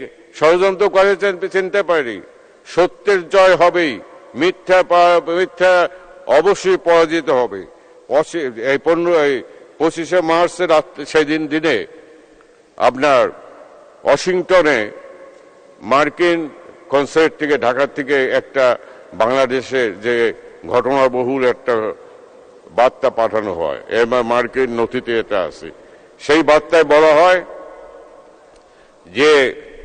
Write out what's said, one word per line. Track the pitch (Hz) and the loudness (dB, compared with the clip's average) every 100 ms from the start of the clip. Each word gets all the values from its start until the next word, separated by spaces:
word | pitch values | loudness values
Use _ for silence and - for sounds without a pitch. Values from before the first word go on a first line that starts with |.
| 131 - - - | -12 -20 -20 -2
ষড়যন্ত্র | 151 175 196 185 202 | 2 2 0 0 0
করে | 185 190 190 | 2 2 0
চিন-, | 202 180 185 | -2 -4 -6
চিনতে | 190 190 202 | -4 -2 -4
পারি। | 170 165 123 98 - - _ _ - | -2 -2 -4 -10 -16 -20 _ _ -6
সত্যের | - 180 - - 196 160 | 0 0 -2 -2 -2 0
জয় | 196 190 170 | 4 4 4
হবেই, | 170 170 160 104 - - - 117 | 2 2 -2 -4 -14 -20 -18 -4
মিথ্যা | 170 - - 185 | -4 -4 0 0
পা-, | 175 175 175 175 160 | 2 4 4 2 0
মিথ্যা | 170 185 - 180 180 170 - - - - | -4 -4 0 2 2 0 -6 -20 -14 0
অবশ্যই | 139 175 190 185 185 | 2 2 0 0 0
পরাজিত | 170 170 165 165 156 | 2 2 2 0 -2
হবে। | 131 117 98 85 - _ - - | -2 -2 -6 -14 -20 _ -20 -4
পঁচি-, | 131 156 175 143 113 | -2 -2 -6 -8 -6
এই | 123 139 | -4 -2
পনেরো, | 160 170 170 170 | 0 0 0 0
এই | 143 127 - - - - | 0 -2 -8 -20 -20 -4
পঁচিশে | 160 165 151 175 | -4 -4 -2 -2
মার্চের | 160 165 170 - 180 | 0 0 0 -2 0
রাত, | 160 - - 143 | 0 0 -10 -2
সেদিন | 160 147 156 156 | 0 0 -2 -4
দিনে | 151 160 117 82 - - - - _ _ _ _ - | -2 -2 -2 -4 -14 -20 -20 -20 _ _ _ _ -2
আপনার | 117 127 147 131 104 - - - - - - - | -2 0 2 2 2 -4 -18 -20 -20 -20 -20 -6
ওয়াশিংটনে | - 143 180 180 175 185 151 127 107 - - - - - - - - - | -2 0 0 -4 2 2 4 0 -2 -10 -20 -20 -20 -20 -20 -20 -20 -18
মার্কিন | 101 131 147 - 175 170 151 - - - - | -2 0 0 0 -2 -2 -6 -14 -20 -20 -4
কনসুলেট | 135 139 160 160 - | -2 0 0 0 -2
থেকে, | 151 143 | -4 -2
ঢাকার | 117 127 139 - | -2 -2 -4 -6
থেকে | 135 143 127 | -4 -2 0
একটা | 127 - 139 127 113 - - - | -2 -4 0 0 0 -6 -20 -16
বাংলাদেশের | 87 113 135 131 131 113 131 117 92 | -4 0 0 0 -2 -4 -4 -4 -4
যে | 110 120 113 - - - 85 | -4 -2 -2 -4 -14 -20 -4
ঘটনাবহুল | 117 120 139 131 127 123 135 127 | -2 0 0 0 -2 -4 -2 -2
একটা | 113 - 117 107 - - - - - - - - | -2 -4 -4 -4 -10 -18 -20 -20 -20 -20 -20 -8
বার্তা | - 120 - 131 | 0 0 0 -2
পাঠানো | 113 113 107 104 | 0 -2 -2 -4
হয়, | 85 80 64 - | -6 -6 -8 -4
এবার | 110 117 123 | -2 0 0
মার্কিন | 117 120 120 131 131 117 | 0 -2 -2 -4 -4 -2
নথিতে | 117 127 113 117 | -4 -6 -4 -4
এটা | 107 101 | -4 -4
আছে, | 82 - 82 - - - - - | -4 -8 -18 -20 -20 -20 -20 -12
সেই | - 156 | 0 2
বার্তায় | 147 151 147 165 | 4 2 4 2
বলা | 151 147 160 | 4 4 6
হয় | 151 180 185 165 - - - - - - - - _ _ _ _ _ _ _ 85 95 | 4 4 2 -2 -16 -20 -20 -20 -20 -20 -20 -20 _ _ _ _ _ _ _ -10 0
যে | 147 147 127 - - - | 4 4 2 -2 -14 -20